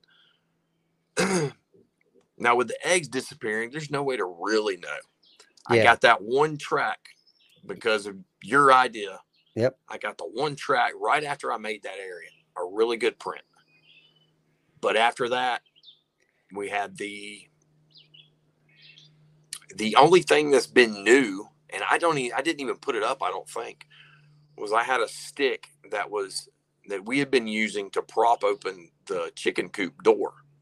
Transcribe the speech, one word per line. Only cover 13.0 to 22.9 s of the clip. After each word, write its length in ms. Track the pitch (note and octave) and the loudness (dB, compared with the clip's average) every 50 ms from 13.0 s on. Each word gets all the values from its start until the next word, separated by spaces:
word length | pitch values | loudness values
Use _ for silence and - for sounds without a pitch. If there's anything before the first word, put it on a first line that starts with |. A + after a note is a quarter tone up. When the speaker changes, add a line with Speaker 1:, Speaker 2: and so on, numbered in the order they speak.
| A#2+ A2 - _ | -2 -2 -2 _
Speaker 1:
print. 260 | - F#2+ D#2 C#2 - _ _ _ _ _ _ _ _ _ _ _ _ _ _ _ _ _ _ _ _ _ _ _ _ _ _ _ | -10 -10 -10 -12 -16 _ _ _ _ _ _ _ _ _ _ _ _ _ _ _ _ _ _ _ _ _ _ _ _ _ _ _
But 160 | - G2+ G2 | -4 0 2
after 320 | A2 A2+ A#2+ - - B2+ A#2 | 2 2 2 0 -2 -4 -2
that, 320 | B2 B2 B2+ B2 A#2 - - _ _ _ _ - - _ _ _ _ _ _ _ _ _ _ _ F#2+ | -2 -2 -2 -4 -4 -6 -10 _ _ _ _ -20 -20 _ _ _ _ _ _ _ _ _ _ _ -12
we 160 | G2+ G2+ F#2+ | -10 -8 -6
had 280 | G2+ G2+ G2+ G2 F#2+ | -6 -6 -6 -8 -10
the, 500 | G2+ G#2 G2+ G#2 G#2 G#2 G#2 G#2 G2 - _ _ _ _ _ _ _ _ _ _ - - _ - - - _ _ _ _ _ _ _ _ _ _ _ - - - - - _ _ _ _ _ _ _ _ _ - - - - - | -12 -10 -10 -10 -12 -14 -16 -16 -18 -20 _ _ _ _ _ _ _ _ _ _ -20 -20 _ -20 -20 -20 _ _ _ _ _ _ _ _ _ _ _ -20 -20 -20 -20 -20 _ _ _ _ _ _ _ _ _ -18 -18 -18 -18 -8
the 200 | - A2 A2 G#2+ | -6 -4 4 6
only 240 | B2 C#3+ E3 F#3 F3 | 6 8 8 8 6
thing 300 | D#3 - D3+ D3+ D3+ D3 | 6 4 2 2 4 4
that's 160 | C#3 B2 - | 4 4 4
been 360 | - - B2+ A#2+ A2+ G#2+ G2 G2 | 6 6 6 6 6 2 -2 4
new, 440 | G#2+ B2 C#3 C3 G#2 F#2 G2 G#2+ - _ _ _ - | 6 6 6 6 2 -2 -6 -10 -14 _ _ _ -14
and 120 | - G2 G2+ G2 | -8 -6 0 0
I 80 | C#3 D#3 | 0 2
don't 180 | E3 E3+ D#3 | 2 0 0
e-, 160 | C#3 B2 A#2 A2+ | 0 -4 -4 -4
I 80 | C3 | -4
didn't 200 | C3+ E3 D3+ C#3+ | -4 -4 -4 -4
even 160 | C3+ A#2 G2 | -6 -6 -6
put 180 | - - C3 | -6 -6 -4